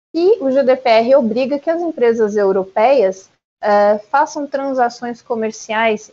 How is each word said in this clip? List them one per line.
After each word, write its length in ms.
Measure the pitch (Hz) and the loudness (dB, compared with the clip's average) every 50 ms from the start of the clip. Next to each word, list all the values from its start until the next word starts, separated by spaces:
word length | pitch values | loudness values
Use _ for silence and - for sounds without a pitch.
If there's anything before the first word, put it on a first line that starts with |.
| _ _ - | _ _ -4
e 240 | 320 339 370 453 - 277 | 0 0 2 0 0 0
o 80 | 269 | -2
G 120 | 254 277 277 | 0 0 2
D 120 | 240 254 | 2 0
P 140 | 262 - 247 | 0 2 2
R 280 | 226 220 226 233 269 | 2 2 4 4 4
obriga 420 | 285 254 220 214 233 262 240 285 285 | 2 2 2 -2 -2 -2 -2 -4 -4
que 100 | - 330 | -2 -4
as 140 | 330 330 349 | -4 -2 -4
empresas 520 | 330 320 - 240 233 226 233 226 208 202 | -6 -4 0 0 0 2 2 0 0 0
europeias, 960 | 214 202 190 190 190 185 190 - 214 214 247 277 269 202 190 190 190 - _ _ _ _ _ _ _ - | 0 0 2 2 0 -2 -4 -2 2 2 4 4 4 2 0 -2 -4 -12 _ _ _ _ _ _ _ -2
eh, 340 | 208 208 208 208 208 214 214 208 _ | 0 2 2 4 2 2 0 -2 _
façam 340 | - 277 302 302 - 311 285 | 0 0 0 -2 -4 -8 -8
transações 800 | 285 - 269 277 277 269 254 240 240 240 - - 240 240 240 _ | -6 -6 -6 -6 -4 -2 -2 -2 -2 -4 -6 -10 -10 -10 -10 _
comerciais 880 | - 247 226 220 220 214 - - - 214 214 226 226 214 214 - - | -8 -6 -4 -4 -6 -8 -10 -10 -6 -4 -2 -2 -2 -2 -4 -8 -12